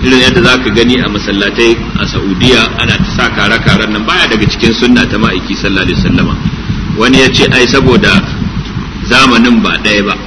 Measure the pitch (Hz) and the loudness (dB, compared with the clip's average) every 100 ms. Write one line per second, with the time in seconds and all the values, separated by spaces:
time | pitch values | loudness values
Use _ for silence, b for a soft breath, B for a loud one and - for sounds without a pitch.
0 | 127 127 131 127 120 127 127 104 117 123 | 2 2 2 2 2 0 0 0 2 2
1 | 117 104 101 98 101 104 117 113 - - | -2 -4 -4 -2 -2 0 2 2 -2 -4
2 | 98 - 98 95 120 120 113 - 117 104 | -4 -4 -4 0 2 2 0 -2 -4 -2
3 | - - 120 - 101 110 - 98 110 107 | -2 -2 -2 -2 -2 0 0 0 0 -4
4 | 110 180 160 113 104 - 117 113 123 123 | -2 -2 0 0 0 0 -2 0 2 2
5 | 95 107 110 92 87 98 98 98 90 87 | 2 0 -2 -2 -6 -6 -4 -2 -2 -2
6 | - 85 92 - - - - - - - | 0 0 0 -2 -4 -6 -6 -6 -4 -2
7 | 120 131 131 127 - 131 123 135 127 120 | 2 4 4 2 2 2 2 2 4 4
8 | 101 95 - - - - - - - - | 4 2 0 -6 -6 -6 -8 -8 -10 -8
9 | 98 120 135 117 120 117 95 82 107 104 | -4 2 2 4 4 4 2 -2 0 0
10 | 101 95 | -2 -4